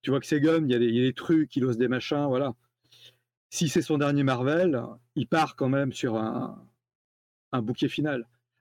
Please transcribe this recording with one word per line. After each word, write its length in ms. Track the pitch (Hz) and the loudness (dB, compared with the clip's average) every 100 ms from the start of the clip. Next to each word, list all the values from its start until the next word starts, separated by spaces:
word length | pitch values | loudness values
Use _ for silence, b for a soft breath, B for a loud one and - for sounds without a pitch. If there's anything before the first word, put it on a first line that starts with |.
tu 80 | - | 0
vois 100 | 135 | -2
que 60 | - | 0
c'est 140 | 151 | 2
Gunn, 240 | 151 165 147 | 2 2 2
il 40 | |
y 20 | |
a 40 | 120 | 2
des, 80 | 120 | 2
il 100 | 117 | 2
y 40 | |
a 40 | |
des 80 | 127 | 0
trucs, 420 | 120 - 160 151 - | -2 0 2 2 0
il 80 | |
ose 120 | 127 117 | 0 0
des 120 | 123 | 0
machins, 380 | 127 - 147 143 | -2 -2 -2 0
voilà. 260 | 127 139 - _ _ b b b b b _ _ | 0 -2 -6 _ _ b b b b b _ _
Si 180 | - 160 | -4 0
c'est 140 | 175 | 0
son 160 | 143 147 | 0 0
dernier 240 | 143 143 | 2 2
Marvel, 600 | 135 123 127 160 185 131 117 - _ | 2 2 2 2 2 0 -4 -14 _
il 120 | - 120 | -6 0
part 300 | 165 147 - | 0 0 0
quand 120 | 131 | 0
même 240 | 139 139 | 0 -2
sur 240 | - 135 110 | -2 -2 -2
un, 460 | 110 120 - - - _ _ _ _ _ _ _ _ | -2 -4 -8 -12 -20 _ _ _ _ _ _ _ _
un 100 | 131 | -4
bouquet 260 | 110 123 139 | -4 -2 -2
final. 380 | - 151 135 113 _ _ _ | -2 -2 -4 -8 _ _ _